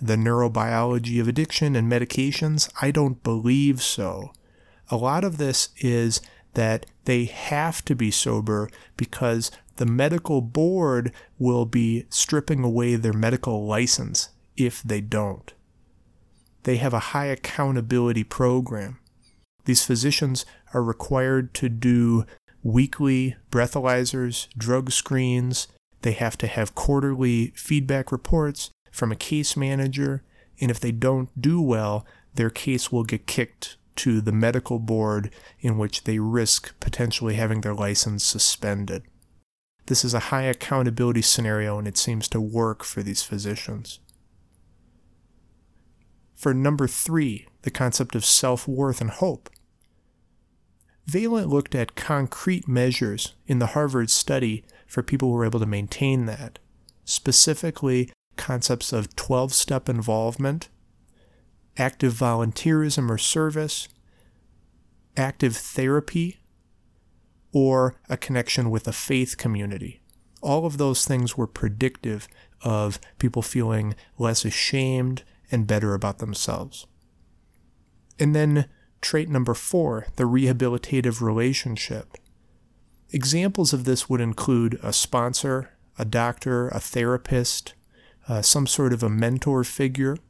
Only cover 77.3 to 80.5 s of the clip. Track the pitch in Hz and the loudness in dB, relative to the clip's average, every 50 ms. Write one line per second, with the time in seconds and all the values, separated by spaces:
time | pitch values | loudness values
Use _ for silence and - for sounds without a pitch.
77.3 | _ _ _ _ _ _ _ _ _ _ _ _ _ _ _ _ _ - 151 147 | _ _ _ _ _ _ _ _ _ _ _ _ _ _ _ _ _ 0 2 4
78.3 | 151 151 151 151 147 147 139 - - _ _ _ _ _ - - - 156 156 170 | 4 4 4 4 4 2 2 0 -4 _ _ _ _ _ -4 -2 0 0 0 0
79.3 | 147 131 123 117 120 - - - - 175 160 147 - 71 - - - - 127 120 | 0 0 0 0 -2 -2 -2 -2 0 2 2 0 0 -4 -6 -6 -4 0 2 2
80.3 | 123 131 135 127 | 4 4 4 4